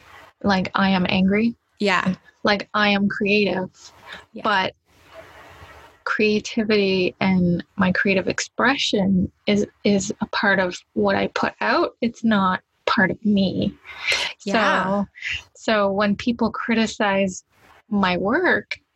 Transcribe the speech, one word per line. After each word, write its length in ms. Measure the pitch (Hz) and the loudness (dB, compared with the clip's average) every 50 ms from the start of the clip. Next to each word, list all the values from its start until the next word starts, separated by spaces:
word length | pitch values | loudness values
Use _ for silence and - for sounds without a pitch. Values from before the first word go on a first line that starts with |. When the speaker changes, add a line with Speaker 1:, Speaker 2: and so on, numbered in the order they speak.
| - - - - - - _ _ - | -20 -20 -20 -20 -20 -20 _ _ -2
Speaker 1:
like, 260 | 202 196 185 180 - - | 0 0 0 -2 -2 -2
I 140 | - 196 190 | 0 2 2
am 160 | 190 185 180 - | 2 2 0 0
angry. 480 | - 185 190 190 196 208 226 233 233 _ _ _ _ - | 0 2 2 2 2 2 0 -2 -2 _ _ _ _ -4
Speaker 2:
Yeah. 340 | 208 196 185 175 - - 185 - _ - - _ - | 0 0 0 0 0 -2 -4 -6 _ -20 -12 _ 0
Speaker 1:
Like, 240 | 220 208 196 - - - | 0 0 0 -2 -4 -2
I 160 | 208 208 208 | 0 2 2
am 180 | 202 202 202 202 | 2 2 0 0
creative, 840 | - - 214 196 202 208 208 190 190 190 185 190 _ - - - - - - - - - - _ - | -2 -2 0 0 2 2 2 2 0 -2 -4 -6 _ -18 -20 -20 -20 -20 -20 -20 -18 -20 -20 _ -12
Speaker 2:
Yeah. 100 | 220 - | -6 -4
Speaker 1:
but 300 | 226 208 190 185 - - _ _ _ _ _ - - - - - - - - - - - - - - - - - - _ _ - | 0 0 0 0 -2 -4 _ _ _ _ _ -20 -20 -20 -20 -20 -20 -20 -20 -20 -20 -20 -20 -20 -20 -20 -20 -20 -20 _ _ -8
creativity 1080 | - - - 214 214 214 214 - - - 233 220 214 214 208 202 190 190 190 180 180 - - | -6 -2 0 2 2 2 0 -2 -4 -4 -4 0 2 2 2 2 2 2 0 0 -2 -2 0
and 440 | - 190 190 185 180 175 175 170 - _ - | 0 2 2 2 2 2 0 -2 -4 _ -4
my 140 | - 190 185 185 | -2 0 0 0
creative 360 | - - 202 190 190 180 190 | 0 0 0 0 0 0 -2
expression 1000 | - - - - _ - 220 240 277 - - - - 214 190 196 196 185 185 - - _ - | -4 -6 -6 -8 _ 0 0 0 2 0 -2 -2 -2 0 0 2 2 0 0 -2 -6 _ -2
is, 200 | - 208 202 208 - - _ - | 0 0 0 0 -4 -6 _ 0
is 280 | 220 202 196 190 - - - | 2 2 2 0 -2 -6 -6
a 60 | 214 | -6
part 320 | - - - - 202 196 190 | -6 -4 -2 0 2 2 2
of 200 | 190 180 175 - - _ - | 0 -2 -4 -8 -14 _ -4
what 240 | 220 208 202 196 | -2 0 0 2
I 120 | 196 196 190 | 0 0 -2
put 260 | - - - - - - | -2 -2 -4 -4 -4 -2
out. 360 | - 208 240 311 339 - - - | -2 0 0 0 0 -2 -4 -4
It's 220 | - 233 233 - - | -4 -4 -4 -2 0
not 380 | 226 214 202 190 185 185 185 - _ _ _ - | 2 2 2 2 2 0 -2 -4 _ _ _ -4
part 240 | - - - 190 175 | -2 2 2 2 2
of 140 | 175 - - | 0 -2 0
me. 500 | 202 208 196 190 180 - - - - - - - - - - - - - - - - - - - | 0 2 2 2 0 0 -2 -4 -4 -6 -8 -18 -20 -16 -10 -4 -4 -2 -2 -4 -6 -8 -10 -6
Speaker 2:
Yeah. 600 | 196 196 233 208 202 208 233 185 190 196 202 196 | -2 0 2 2 2 2 0 0 0 0 -2 -2
Speaker 1:
So, 40 | - - - - - - - - _ _ | -4 -8 -12 -10 -10 -10 -10 -12 _ _
so 360 | - - - 226 214 202 196 | -8 -2 0 0 2 2 0
when 240 | 196 196 214 208 202 | 0 0 0 0 0
people 340 | - - 254 240 240 233 220 | -2 -2 -4 -2 0 -2 -2
criticize 920 | - - - - 233 226 226 220 - - 220 202 196 196 196 190 185 - - _ _ _ _ - - - _ - | -4 -4 -4 -2 0 0 0 -2 -2 -2 0 0 2 2 0 -2 -2 -6 -14 _ _ _ _ -20 -20 -20 _ -4
my 280 | 208 202 196 180 180 175 | 0 2 2 2 0 0
work, 600 | 180 196 240 330 381 320 220 - - - - - _ _ - | 0 0 0 2 2 2 0 0 -2 -6 -14 -14 _ _ -2